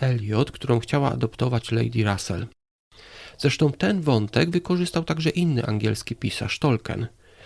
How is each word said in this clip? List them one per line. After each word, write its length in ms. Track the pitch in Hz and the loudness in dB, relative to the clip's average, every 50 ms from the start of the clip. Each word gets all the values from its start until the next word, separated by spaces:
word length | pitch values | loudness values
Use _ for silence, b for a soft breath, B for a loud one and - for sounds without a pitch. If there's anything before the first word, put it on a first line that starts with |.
Elliot, 500 | 139 131 127 117 104 104 107 107 139 - | 0 0 0 0 0 0 2 2 2 2
którą 300 | - - - 127 120 117 | -2 -4 0 2 2 2
chciała 320 | 117 - - 143 139 135 - | 2 0 0 2 2 2 0
adoptować 600 | 123 123 117 - - 127 127 123 117 - - 117 | 0 -2 -2 -2 0 0 0 0 0 -2 0 -2
Lady 320 | 113 117 117 117 117 110 | 0 0 0 0 0 0
Russell. 420 | 104 101 92 - - 95 87 98 - - _ _ _ _ _ _ _ B B B B B B B B B B | 0 0 -2 -2 -4 -4 -4 -6 -8 -10 _ _ _ _ _ _ _ B B B B B B B B B B
Zresztą 340 | - 143 - - 156 147 139 | 0 0 2 2 2 2 2
ten 280 | - - 196 208 190 | 2 0 0 0 2
wątek 500 | 160 147 127 110 107 101 - 120 151 175 | 2 2 4 4 2 2 2 2 2 2
wykorzystał 540 | 170 180 175 - 180 180 180 175 - 175 160 | 0 0 0 0 0 0 0 0 -2 -2 -2
także 260 | - 160 160 160 160 | -2 -2 0 0 0
inny 360 | - 180 175 165 147 120 - | 2 2 2 2 2 2 0
angielski 500 | - 104 107 104 107 107 - - - 117 | 0 0 0 0 0 -2 -2 -4 -8 -8
pisarz, 420 | - - 107 - - 107 104 - - | -6 -4 -4 -4 -4 -4 -4 -2 0
Tolkien. 480 | - 147 123 110 - - - 98 - - - B B B B B B | 2 2 2 2 -2 -4 -6 -6 -6 -8 -10 B B B B B B